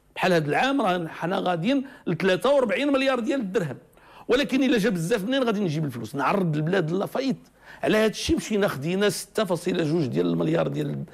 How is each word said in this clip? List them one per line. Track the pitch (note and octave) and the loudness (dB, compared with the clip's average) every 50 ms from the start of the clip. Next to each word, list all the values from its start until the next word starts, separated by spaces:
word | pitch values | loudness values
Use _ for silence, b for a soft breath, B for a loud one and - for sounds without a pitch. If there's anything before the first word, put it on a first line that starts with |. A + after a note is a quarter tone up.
| _ _ - | _ _ -6
بحال | - - F#3 F3+ | -2 0 2 2
هاد | E3 D3+ C#3+ | 2 2 2
العام | D3 - G#3+ C4+ C#4 C#4 | 0 0 2 2 2 2
راه | A3+ F#3+ F3+ F3+ E3 D#3+ | 2 0 0 0 -2 -6
حنا | - - - E3 F#3+ F#3+ | -8 -6 -4 -4 -2 -2
غاديين | F3+ F3+ F3+ E3 D#3+ A3+ C#4 C#4 B3+ B B B B - | 0 -2 -2 0 0 2 2 0 0 B B B B -4
ل | F3 | -2
ثلاثة | - F3 F#3+ F#3 F3 - B3 C#4+ | 0 2 2 2 2 4 4 4
وأربعين | C#4+ B3+ G#3+ F#3 G3+ C#4 D4 C#4 | 4 4 2 0 0 0 2 2
مليار | C4 C4+ C4+ C4+ B3 | 2 2 2 0 0
ديال | A3 A#3+ C#4 C#4 | 0 -2 -2 -2
الدرهم، | A3+ F#3 F#3 A#3 F3 C#3+ B2 - - _ B B B B B B B - | -2 -2 -2 -2 -2 -4 -6 -10 -16 _ B B B B B B B 0
ولكن | A#3 C4 C#4 - C4 C4+ C#4 | 0 2 2 2 2 2 2
إلا | B3 D4 A3+ | 4 4 4
جا | F3+ A#3+ | 2 2
بزاف | G3 F3 D#3+ E3+ A#3+ A3 F3+ | 0 0 0 0 -2 -2 0
منين | A3+ C4 C#4 C4 | 0 0 0 0
غادي | A#3 G#3+ G3+ | 0 0 0
نجيب | G#3 E3+ C#3+ D#3+ D#3+ | 0 -2 -2 -2 -2
الفلوس؟ | C#3+ A#2 A#2+ A2+ G#2+ - | -4 -6 -8 -10 -8 -6
نعرض | C#3 C3+ D3 F3 G3+ F#3 E3 D3 | -2 0 0 0 0 0 0 0
البلاد | D3+ D3+ D#3+ F#3+ G3 E3 D3+ | -2 -2 0 0 0 0 0
للفايت. | E3+ F#3+ G3+ - - A3+ C4+ C4+ G#3 - - - B B B B B B - | -2 -2 -2 -2 -4 -2 -2 -2 -2 -4 -6 -16 B B B B B B -2
على | - G3 G#3+ | 0 2 2
هاد | A3 A3 | 2 2
الشيء | - - - - E4 | 0 -2 -2 0 0
مشينا | C4+ - - G#3 G3+ F#3+ F#3 | 0 0 0 0 0 0 0
خدينا | D3 C#3 C3 E3 F3+ F#3+ G#3 G3+ | -2 -2 -4 -2 0 2 2 2
ستة | - - - - - - G#3+ | 0 -2 -6 -6 -4 -4 -2
فاصلة | F3+ F3+ D#3+ - F#3 F#3+ F3 E3 | 0 -2 -2 -2 -2 0 0 0
جوج | C#3+ D#3 E3+ D#3 | 0 2 0 0
ديال | A#2+ B2+ E3 F3 | 0 0 0 0
المليار | F3 E3+ E3 E3 D#3+ E3 E3 D#3 - | 0 0 0 0 2 2 2 0 0
ديال، | C#3+ D3 D3+ D3 D3 C#3 C#3+ B | -2 -4 -4 -4 -4 -6 -8 B